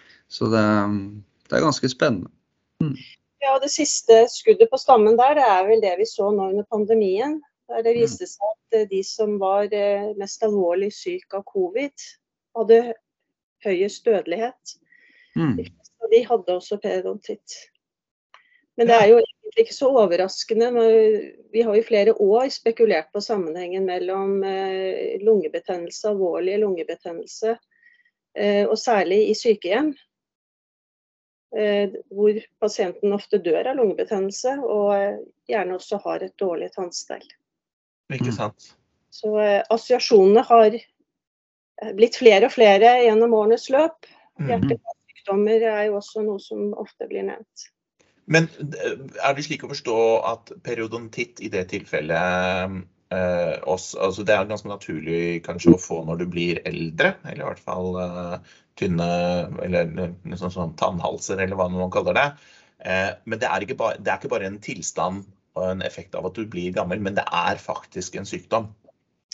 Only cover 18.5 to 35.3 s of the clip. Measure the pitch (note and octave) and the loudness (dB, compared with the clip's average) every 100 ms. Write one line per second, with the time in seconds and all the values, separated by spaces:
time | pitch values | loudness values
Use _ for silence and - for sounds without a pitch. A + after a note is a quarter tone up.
18.5 | _ _ - A#3 A#3 G#3 A#3 A3+ _ G#4+ | _ _ 0 4 8 8 8 6 _ -2
19.5 | - A4+ - C4 C4+ G3+ F3 F#3 - - | 0 0 0 2 4 4 2 -2 -6 -4
20.5 | G#3+ A#3+ A#3+ A3+ A3 A3 G#3+ C#2+ - _ | 0 2 2 4 6 4 2 -4 -16 _
21.5 | G#3+ A#3 G#3 A3+ G#3+ G3+ A3 G3 G#3+ C4+ | -2 2 2 2 4 4 4 4 4 2
22.5 | - - A3+ A3+ E3+ - G#3 G3+ G#3+ E3 | -2 -2 2 2 2 -2 -8 -4 -4 -4
23.5 | E3 F3 F#3 G3 - F4+ F#4+ G4 G4 F#3+ | -6 -6 -4 -4 -4 -4 -4 -2 -2 -2
24.5 | F#3+ F#3+ F#3+ F#3+ F#3 - - G#3 G#3+ D#3 | -4 -4 -4 -6 -6 -6 -2 2 2 0
25.5 | E3 - F3+ E3+ - G#3+ G3+ F#3 E3 F3+ | -6 -6 -8 -8 -8 -4 -2 -2 -2 -2
26.5 | G#3 G#3+ F3+ D3+ E3+ F3 E3+ - - A3 | 0 -2 -2 -6 -10 -12 -14 -14 -8 -6
27.5 | A3+ _ _ _ _ _ _ _ - G#3 | -6 _ _ _ _ _ _ _ -4 0
28.5 | G3+ G3+ A3 - G#3+ E3+ G3 A3 G#3+ A#3+ | 2 0 0 0 0 2 2 2 0 0
29.5 | G#3 F3 G#3 D#4 C4+ _ _ _ _ _ | 0 0 -2 -2 -6 _ _ _ _ _
30.5 | _ _ _ _ _ _ _ _ _ _ | _ _ _ _ _ _ _ _ _ _
31.5 | A3 G#3+ G3+ G3+ - - G3 G#3 G#3 - | -4 0 0 -2 -6 -12 0 0 0 -6
32.5 | _ G#3 G#3+ F#3+ F3 G3+ G3+ - G#3 E3+ | _ -4 -2 -6 -4 -2 -2 -2 -4 0
33.5 | D#3 - C#4 A3 F3 F3+ G3+ G3 G3+ B3+ | -2 -2 0 0 -2 -4 -4 -4 -4 -6
34.5 | C#4 B3+ G#3 G3+ G3+ G3+ G#3 - | -4 -4 -2 0 0 -2 -6 -12